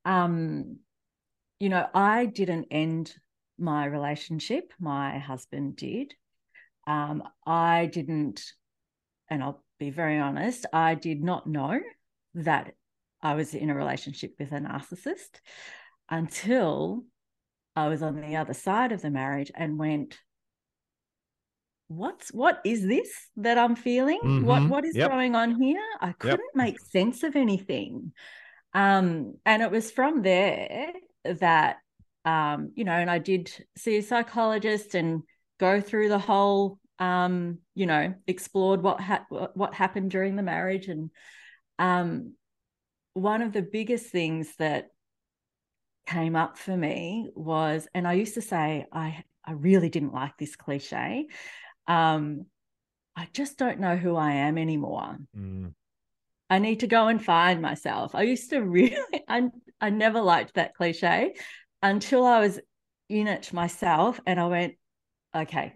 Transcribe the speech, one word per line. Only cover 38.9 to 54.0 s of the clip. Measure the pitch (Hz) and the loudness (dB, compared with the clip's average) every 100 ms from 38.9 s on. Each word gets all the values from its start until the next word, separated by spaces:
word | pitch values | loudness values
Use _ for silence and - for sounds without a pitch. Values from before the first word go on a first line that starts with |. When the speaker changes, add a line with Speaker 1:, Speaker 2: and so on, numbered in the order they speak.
| - | 0
Speaker 1:
ha-, | 190 202 - | -2 -4 -4
what, | - - 185 | -8 -6 -4
what | 208 | -4
happened | - 185 196 190 | 0 -2 0 -2
during | 190 190 196 | -2 -2 -2
the | |
marriage. | 190 160 185 190 190 | -2 -2 -2 -4 -6
And, | 156 160 - - - - - _ - | -8 -10 -12 -20 -20 -20 -20 _ -2
um, | 180 180 175 165 - - _ _ _ _ _ _ _ | 2 2 0 -4 -8 -16 _ _ _ _ _ _ _
one | 185 196 220 | -2 0 0
of | 233 | -2
the | 208 | -4
biggest | 170 214 220 240 233 | -4 -4 -2 -4 -2
things | 180 160 160 156 - | -2 -2 -2 -6 -4
that | 160 143 - _ _ _ _ _ _ _ _ _ _ _ - | -2 -2 -6 _ _ _ _ _ _ _ _ _ _ _ -6
came | 170 165 165 | -2 0 0
up | 165 - | 0 -4
for | - 185 | -6 -2
me | 151 - 170 220 220 | -2 -4 -6 -6 -8
was, | - 160 156 160 156 156 | -8 -2 0 0 -2 -4
and | 185 175 | -4 0
I | |
used | 180 220 | 0 0
to | 233 | -4
say, | 220 175 156 156 - | -4 0 0 -2 -6
I, | 160 160 151 - _ | -8 -8 -8 -16 _
I | - | -12
really | 156 165 190 165 | -2 4 4 4
didn't | 160 143 | -2 -4
like | 127 139 - | -4 -8 -8
this | 147 | -12
cliche, | - - 139 - - 135 233 302 - - - - - - | -10 -6 -6 -6 -6 -4 -6 -8 -12 -18 -18 -20 -10 0
um, | 170 160 156 151 147 - _ _ _ _ _ _ - | 2 4 2 -2 -6 -12 _ _ _ _ _ _ -14
"I | 170 | -10
just | - 277 - | -8 -6 -2
don't | 254 - | -4 -2
know | 185 | 0
who | 175 | 0